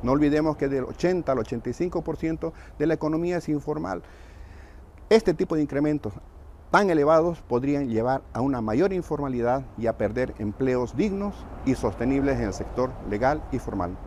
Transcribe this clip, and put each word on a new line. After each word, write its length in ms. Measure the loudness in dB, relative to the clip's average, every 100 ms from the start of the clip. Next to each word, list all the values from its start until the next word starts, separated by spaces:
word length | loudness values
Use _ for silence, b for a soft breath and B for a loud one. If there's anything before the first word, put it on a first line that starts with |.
No 80 | 2
olvidemos 460 | 4 4 4 2 0
que 100 | 0
del 160 | 0
ochenta 480 | -4 0 0 2 0
al 80 | 0
ochenta 300 | 0 -4 -6
y 40 |
cinco 280 | -4 -2 -2
por 160 | -4 -4
ciento 340 | -4 -4 -6 B B B
de 100 | 0
la 80 | 2
economía 420 | 0 0 0 -2
es 100 | -2
informal. 560 | -2 -2 -4 -4 -6 -8 B B B B B B B B -20 4
Este 240 | 6 6
tipo 220 | 2 0 0
de 60 |
incrementos 500 | 0 2 2 0 -2 -10 -16 -18 -18 -20 2
tan 200 | 4 6
elevados 520 | 4 6 6 4 -2
podrían 440 | -2 0 2 0 0
llevar 340 | 0 2 0 -4
a 80 | -2
una 180 | 0 0
mayor 320 | 0 2 2
informalidad 720 | 0 -2 -4 -2 0 0 0 -2 -2
y 100 | -2
a 100 | 0
perder 380 | 0 0 -2 -2
empleos 580 | -6 0 0 2 0 0
dignos 380 | 0 0 -4 -6 -12 -4
y 120 | -2 0
sostenibles 600 | 0 0 0 2 2 2
en 100 | 0
el 60 |
sector 380 | -4 -6 -2 -2 -2 -6
legal 320 | 0 2 0 -2
y 60 | -6
formal. 380 | -4 -4 -4 -6